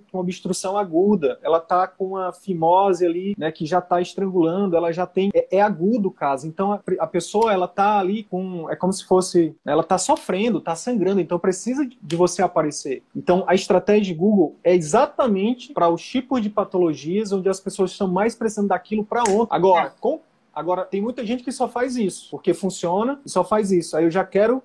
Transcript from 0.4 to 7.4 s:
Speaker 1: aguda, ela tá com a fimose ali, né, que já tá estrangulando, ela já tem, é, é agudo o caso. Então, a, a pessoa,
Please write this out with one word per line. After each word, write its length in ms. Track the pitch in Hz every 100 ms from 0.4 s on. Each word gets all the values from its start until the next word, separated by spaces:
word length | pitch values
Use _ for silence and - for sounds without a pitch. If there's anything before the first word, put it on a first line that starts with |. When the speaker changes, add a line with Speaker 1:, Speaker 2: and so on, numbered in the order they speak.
| 175 185 190 202
Speaker 1:
aguda, 600 | 196 160 202 202 139 123
ela 180 | 143 165
tá 260 | 165 180 185
com 300 | - 185 190
a 120 | 185
fimose 760 | 175 - 175 165 185 202 175 175
ali, 280 | 170 196 202
né, 120 | 156
que 140 | -
já 160 | 156 180
tá 180 | - 190
estrangulando, 760 | 180 - 190 185 165 180 202 165
ela 160 | 170
já 140 | 165 175
tem, 240 | - 196
é, 220 | 170 170 185
é 40 |
agudo 460 | 214 160 185 240 190
o 40 |
caso. 340 | - 147 135 156
Então, 260 | 160 196
a, 80 | 202 - 185
a 80 | 160
pessoa, 440 | 175 - 208